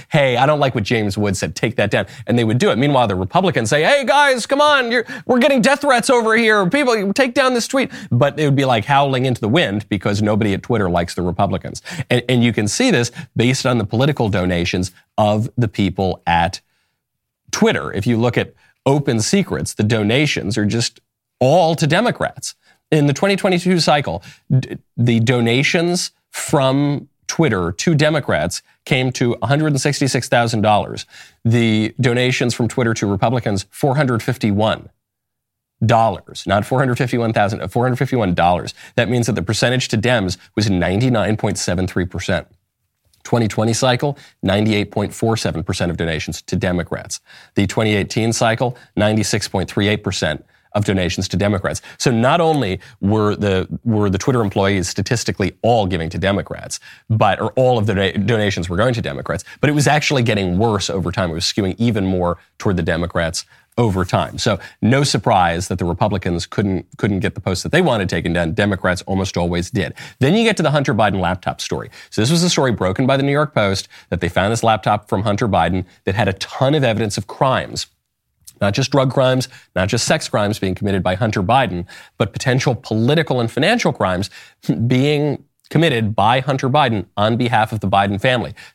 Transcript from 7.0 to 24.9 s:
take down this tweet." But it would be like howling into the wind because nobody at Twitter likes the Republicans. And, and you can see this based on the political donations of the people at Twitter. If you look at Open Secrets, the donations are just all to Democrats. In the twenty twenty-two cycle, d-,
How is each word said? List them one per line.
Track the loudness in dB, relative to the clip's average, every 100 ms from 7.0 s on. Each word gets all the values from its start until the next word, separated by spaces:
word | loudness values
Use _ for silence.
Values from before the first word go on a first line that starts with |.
| 0
take | 0 0
down | 2 2
this | 0 -2
tweet." | -2 -2 -6 -4
But | 0 2 2
it |
would | 0 2
be |
like | 2 2
howling | 2 2 2 0 -2
into | -2
the | 0
wind | 2 0 -2 -4
because | -2 0 0
nobody | 0 0 0
at | -2
Twitter | -2 0 0
likes | 0 -2 -4
the |
Republicans. | -4 0 -2 -2 -8 -14 -12 -8 -2
And, | -2 0
and | 2
you | 2
can | 2 -2
see | 0 2
this | 2 0 -6 -10
based | 0 0 2 0
on | 0
the |
political | 0 0 0 0 0
donations | 0 0 0 -2 -2 -4 -8 _ 0
of | 2 2 -2 -2
the | -2
people | 0 -2 0 -4 -4 0
at | 0 0 -4 _ _ _ _ _ _ _ _ _
Twitter. | 0 2 2 -2
If | -4 0
you | 2
look | 2 0
at | -2 -6 _ _
Open | 0 0 2 -2
Secrets, | 0 0 0 -4 -6
the | -2
donations | 0 2 2 2 0 -2 -4 -2
are | 0
just | 0 -4 -6 _ _ _ 0
all | 4 4 4 2
to | 2
Democrats. | 2 0 0 -4 -6 -14 -14 _ _ 0
In | 2 2
the |
twenty | 2 2 2
twenty-two | 2 0 2 2
cycle, | 4 2 2 -6 -10 -14 -2 0
d-, | -2 -10 _